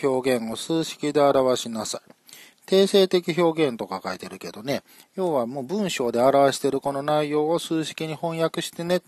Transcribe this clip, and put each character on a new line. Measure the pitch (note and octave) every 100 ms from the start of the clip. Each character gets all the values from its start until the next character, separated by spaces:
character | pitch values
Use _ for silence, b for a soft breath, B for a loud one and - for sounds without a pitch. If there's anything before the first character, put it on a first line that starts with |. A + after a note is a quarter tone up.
| C#3
表 | B2+ B2+ B2
現 | A2+
を | A2+
数 | - E3
式 | D#3+ - D3+
で | D3
表 | C#3+ C3+ B2+ B2+
し | A#2+
な | A2+ G#2
さ | - _
い。」 | _ _ B B B -
定 | F#3+ G3
性 | G3+ F#3
的 | F#3 F3 D#3+
表 | E3+ D#3+ D3+
現 | A2+
と | G2+
か | F#2+
書 | F#2+
い | F#2
て | F#2
る | F#2+
け | F2
ど | G#2
ね。 | A#2 B2 - B B -
要 | F#3
は | C#3+ A#2
も | C#3
う |
文 | B2+ G3 G3
章 | - A#2+
で | A#2
表 | B2+ C#3 C#3
し | B2+
て | C#3
る | C3+
こ | C#3+
の | C#3
内 | D3 D3+ D3+
容 | D3+ D3+
を | E3+
数 | - D#3+ D3+
式 | - D#3+
に | D3+
翻 | E3+ E3
訳 | D#3+ -
し | -
て | -
ね。 | E3+ F3+